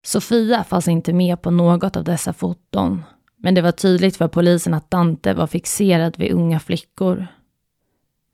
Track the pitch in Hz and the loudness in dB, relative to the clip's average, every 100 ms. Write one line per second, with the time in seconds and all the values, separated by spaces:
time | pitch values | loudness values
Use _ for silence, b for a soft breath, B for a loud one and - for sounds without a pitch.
0 | - 208 - 233 220 233 180 190 175 165 | -4 -6 0 0 2 0 0 -2 0 0
1 | 165 175 180 175 175 175 170 175 190 - | 0 0 0 0 0 2 4 2 0 -4
2 | 160 170 - 170 180 175 _ 202 180 185 | -4 -4 -4 -6 -6 -8 _ -4 -2 -4
3 | 156 _ _ _ 180 185 170 - 190 180 | -8 _ _ _ 0 2 2 0 2 4
4 | 190 - 165 170 175 175 175 156 - 180 | 2 0 -2 2 2 2 0 -4 -2 0
5 | 170 160 - - 156 170 - - 202 170 | 0 0 -4 -2 -2 -4 -6 0 2 2
6 | 165 165 - 175 170 160 - 170 - - | 0 -2 -2 0 0 -2 -4 -8 -8 -4
7 | 190 185 185 _ _ _ _ _ _ _ | -2 -2 -8 _ _ _ _ _ _ _
8 | _ _ _ | _ _ _